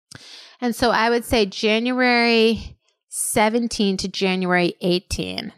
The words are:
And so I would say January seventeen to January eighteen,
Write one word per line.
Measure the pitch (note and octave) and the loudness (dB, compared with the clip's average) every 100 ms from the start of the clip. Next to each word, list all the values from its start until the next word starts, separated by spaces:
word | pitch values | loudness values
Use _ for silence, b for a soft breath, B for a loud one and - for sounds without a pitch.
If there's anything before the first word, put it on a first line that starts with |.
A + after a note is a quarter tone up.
| _ B B B B B | _ B B B B B
And | B3 | -6
so | A3 A#3+ | 0 0
I | F#3 A3+ | 2 2
would | A#3+ A#3 | 0 0
say | A#3+ | 0
January | G3+ - G#3+ A3 A#3+ B3+ B3 A#3+ A#3 A3+ A3+ G#3+ - - _ _ _ | 0 0 0 0 0 0 2 2 4 4 4 2 -6 -18 _ _ _
seventeen | - - A#3+ G#3+ A#3 A#3 - G3+ F#3 | -8 -4 0 2 2 -2 0 0 0
to | F#3+ | -6
January | - F#3+ F#3 F3+ F3+ F3 - | -4 -2 0 0 2 2 0
eighteen, | F#3 F3+ - - F#3 - - | -2 -2 -2 -8 -6 -8 -12